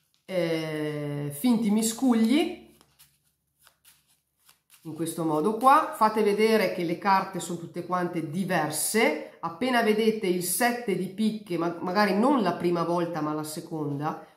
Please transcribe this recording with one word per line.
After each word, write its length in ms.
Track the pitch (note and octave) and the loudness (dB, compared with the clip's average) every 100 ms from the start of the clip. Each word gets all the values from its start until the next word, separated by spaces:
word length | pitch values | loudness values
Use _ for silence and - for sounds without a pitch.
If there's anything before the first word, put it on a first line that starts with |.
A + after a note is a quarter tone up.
| _ _ - | _ _ -6
eh, 1040 | F#3 E3+ D#3+ D#3 D#3 D3+ D3 D3 C#3+ D3 | -2 0 -2 -4 -4 -4 -4 -6 -6 -6
finti 380 | - B3 A3 G#3 | -2 2 2 2
miscugli 1080 | A3 A3 - C4 A3+ A3+ D4 F4+ - - _ _ _ _ _ _ _ _ _ _ _ _ _ _ _ _ _ _ _ _ _ | 0 0 0 2 4 4 2 0 -6 -18 _ _ _ _ _ _ _ _ _ _ _ _ _ _ _ _ _ _ _ _ _
in 120 | D#3+ D3+ | -12 -6
questo 280 | D#3+ - | -6 -2
modo 340 | E3 D#3 G3 A3 | -2 0 0 4
qua, 360 | C4 D4 D#4 - | 6 6 4 2
fate 280 | G#3+ A3 | 2 4
vedere 500 | G3+ G3+ A3 A3 F#3 | 2 4 4 4 2
che 100 | - | -2
le 140 | E3+ F3 | -4 -2
carte 420 | G#3 F#3+ F#3+ F3 | 2 2 0 -6
sono 200 | - E3+ | -8 -8
tutte 260 | D3+ F3 E3+ | -10 -10 -4
quante 460 | F3+ E3+ E3+ D3 | -2 -2 -4 -4
diverse. 1040 | F3 F3 E3+ D3+ D3+ - G#3+ C4+ D#4 - - | -4 -2 0 0 -2 -2 2 2 0 -8 -10
Appena 420 | E3 - B3+ A#3+ | -10 -4 0 2
vedete 420 | G#3+ G#3+ A3+ G#3+ F#3 | 2 4 2 2 0
il 180 | F3 | 0
sette 520 | F3 - A#3+ A#3+ - F3+ | -2 0 0 0 -2 -4
di 100 | F#3+ | -4
picche, 500 | - G#3+ - - E3 | -2 -2 -2 -4 -4
ma 200 | E3+ E3+ | -2 -4
magari 380 | F#3+ F#3+ G#3 F#3+ | -2 2 2 4
non 240 | B3+ C#4 | 4 4
la 120 | F3+ | 2
prima 300 | F3 F3 E3+ | 0 0 0
volta 380 | E3+ F3 E3+ E3 | 0 0 -2 -4
ma 120 | D3+ | -4
la 100 | D3+ | -6
seconda, 840 | D3+ E3+ - D#3+ D3 C#3+ D#3 D3+ - | -8 -10 -10 -6 -6 -4 -6 -6 -12